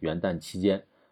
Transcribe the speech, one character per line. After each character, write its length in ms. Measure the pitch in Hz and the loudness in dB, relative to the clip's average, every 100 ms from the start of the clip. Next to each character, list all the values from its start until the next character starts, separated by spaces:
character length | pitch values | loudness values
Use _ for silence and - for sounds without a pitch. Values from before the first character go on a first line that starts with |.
元 180 | 82 85 | -2 0
旦 200 | 95 82 | -2 -2
期 200 | - 92 | -6 0
间， 240 | 98 95 - _ _ | 2 2 -2 _ _